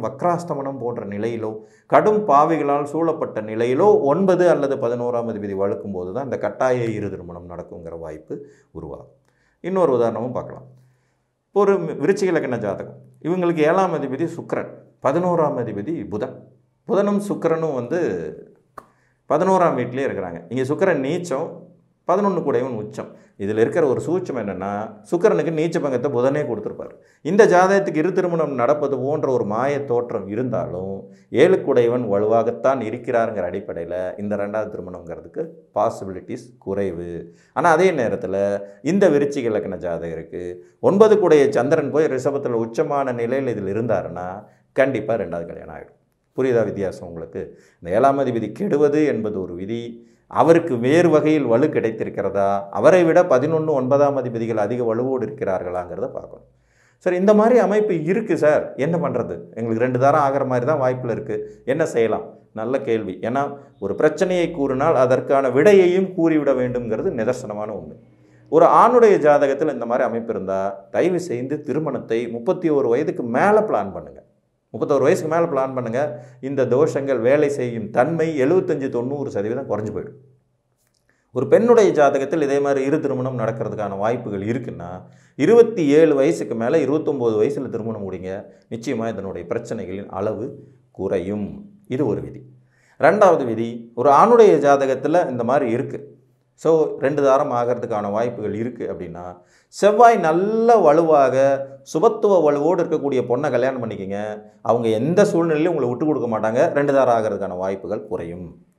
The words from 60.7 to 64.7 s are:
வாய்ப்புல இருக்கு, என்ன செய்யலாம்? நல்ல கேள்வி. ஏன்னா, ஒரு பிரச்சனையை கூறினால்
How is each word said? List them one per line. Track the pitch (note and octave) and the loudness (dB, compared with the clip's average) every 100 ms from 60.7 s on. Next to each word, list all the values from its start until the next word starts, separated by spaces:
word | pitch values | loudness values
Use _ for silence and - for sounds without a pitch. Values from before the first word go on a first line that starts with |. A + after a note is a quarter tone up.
| D#3 | 0
வாய்ப்புல | B2+ B2+ B2 | 0 -2 -4
இருக்கு, | G#2+ - G#2+ - - | -6 -6 -8 -8 -14
என்ன | - D3 D#3 | -6 -2 0
செய்யலாம்? | A#2+ A2+ G2 - - _ | 0 0 0 -6 -18 _
நல்ல | A2 A2+ C3+ | -8 -4 -4
கேள்வி. | - A2 F#2+ F2+ | 0 -2 -2 -6
ஏன்னா, | A2 C3+ C#3+ - - - | -4 -2 -4 -6 -18 -10
ஒரு | G2 | -6
பிரச்சனையை | G2+ D3+ D3+ F#3 F3+ E3 | 0 0 2 -2 0 -2
கூறினால் | C#3 C#3 | -2 -2